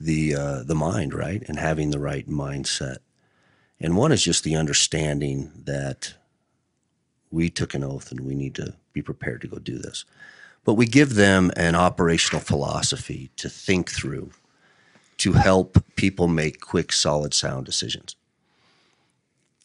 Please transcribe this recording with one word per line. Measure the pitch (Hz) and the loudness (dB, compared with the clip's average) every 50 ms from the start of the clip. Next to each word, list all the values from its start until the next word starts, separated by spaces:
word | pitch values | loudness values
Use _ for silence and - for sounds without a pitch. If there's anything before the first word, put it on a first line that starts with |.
the, | 78 80 78 78 78 76 71 | -4 -2 0 0 0 0 0
uh, | 71 71 71 69 65 | -2 -2 -4 -6 -6
the | 60 73 80 | -4 -4 -2
mind, | 76 76 82 104 113 76 69 - | -2 0 -2 -2 -2 -2 -4 -4
right, | 80 73 76 98 110 - - | -6 -6 -6 -6 -8 -8 -8
and | 76 73 | -8 -4
having | 80 80 80 78 76 73 | -2 -2 -2 0 -2 -2
the | 73 71 | -2 -2
right | 73 71 71 69 - 73 | -4 -4 -6 -6 -6 -6
mindset. | 76 71 71 69 69 69 69 - - - 73 65 65 - _ _ _ _ _ _ _ _ _ _ _ _ _ _ _ - | -6 -6 -6 -6 -6 -8 -6 -6 -6 -6 -6 -8 -10 -12 _ _ _ _ _ _ _ _ _ _ _ _ _ _ _ -6
And | - 80 87 | -2 0 2
one | 98 135 160 | 2 4 4
is | 131 90 | 4 4
just | - 85 80 - - | 2 2 0 0 0
the | 78 78 | 0 0
understanding | 78 78 73 71 - - - - 80 78 73 71 71 73 69 67 67 67 - - - 69 | 0 0 0 0 0 0 0 0 -2 -2 -2 -2 -2 -2 -4 -4 -6 -8 -10 -12 -14 -8
that | 69 69 69 69 67 - - - - - _ _ _ _ _ _ _ _ _ _ _ _ _ _ _ _ _ _ _ _ _ _ - | -6 -6 -6 -6 -8 -8 -10 -14 -16 -16 _ _ _ _ _ _ _ _ _ _ _ _ _ _ _ _ _ _ _ _ _ _ -6
we | 80 82 85 85 | -2 0 0 0
took | - - 107 - - | 0 -4 -4 -4 -4
an | 71 69 | -4 -4
oath | 67 67 65 - - | -4 -6 -8 -10 -12
and | 64 64 | -12 -10
we | 65 67 67 | -8 -6 -6
need | 69 69 - 131 | -6 -6 -6 -8
to | - - - - _ _ _ | -10 -10 -12 -12 _ _ _
be | - - | -10 -10
prepared | - - - - - 71 62 - | -8 -8 -10 -8 -8 -8 -8 -8
to | - - | -10 -12
go | - - | -14 -12
do | - - 64 - | -12 -10 -10 -10
this. | - - - - - _ _ - - - - - - - _ _ - | -10 -12 -12 -14 -14 _ _ -20 -20 -20 -20 -20 -20 -20 _ _ 0
But | 113 110 | 2 4
we | 110 123 | 4 4
give | 117 120 143 151 139 113 | 6 6 6 6 6 6
them | 104 101 98 95 95 92 87 - | 6 8 8 8 6 6 4 4
an | - 85 85 82 | 2 2 2 4
operational | 85 90 90 - - 90 85 85 80 - - 82 76 | 4 4 4 2 2 2 2 2 2 0 0 -2 -2
philosophy | - - - 71 69 - 78 - - - - 62 - - 73 67 65 64 _ | -2 0 -2 0 -2 -2 -4 -2 -2 -2 -4 -4 -8 -10 -12 -12 -12 -16 _
to | - - 71 | -12 -12 -12
think | - - - - 95 90 85 - | -12 -6 -2 0 0 0 0 -4
through, | - - - 67 69 - - - - _ _ _ _ _ _ _ _ _ _ _ _ _ _ _ _ - | -6 -8 -6 -6 -8 -8 -10 -14 -18 _ _ _ _ _ _ _ _ _ _ _ _ _ _ _ _ -2
to | - 98 | 0 4
help | 87 98 98 98 95 95 92 - - - - _ - | 4 6 6 6 6 4 4 4 4 4 4 _ -4
people | - 98 95 95 - 90 85 | 0 0 0 2 2 2 2
make | 82 78 76 78 - - | 2 2 0 -2 -4 -8
quick, | - - - 87 80 - | -8 -2 -2 -2 0 0
solid, | - - - 73 73 76 76 73 | 0 0 0 2 0 0 0 -2
sound | - - - 71 69 65 65 | -2 -2 -2 -2 -4 -6 -6
decisions. | - - - - - - - - - - _ _ _ _ _ _ _ _ _ _ _ _ _ _ _ _ _ _ _ _ _ _ _ _ _ _ _ _ _ | -6 -4 -4 -4 -4 -6 -10 -10 -16 -20 _ _ _ _ _ _ _ _ _ _ _ _ _ _ _ _ _ _ _ _ _ _ _ _ _ _ _ _ _